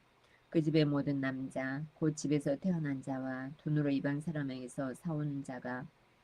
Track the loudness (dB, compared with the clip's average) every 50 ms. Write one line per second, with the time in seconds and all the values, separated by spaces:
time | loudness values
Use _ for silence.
0 | _ _ _ _ _ _ -20 _ _ _ 2 2 4 6 6 6 6 6 4 2
1 | 2 0 0 0 0 -2 -2 -2 -6 -4 -4 -4 -4 -4 -4 -6 -6 -8 -4 0
2 | 0 0 0 0 0 2 2 2 2 2 0 2 2 0 2 2 0 0 -2 -2
3 | -4 -4 -4 -4 -4 -4 -6 -6 -8 -10 -10 -6 -2 2 2 4 4 4 2 2
4 | 2 0 0 0 -2 -2 -2 -2 -2 -2 -4 -6 -8 -8 -6 -4 -4 -4 -4 -4
5 | -4 -2 -2 0 0 -2 -2 -4 -6 -6 -8 -8 -6 -6 -6 -6 -8 -10 -14 _
6 | _ _ _ _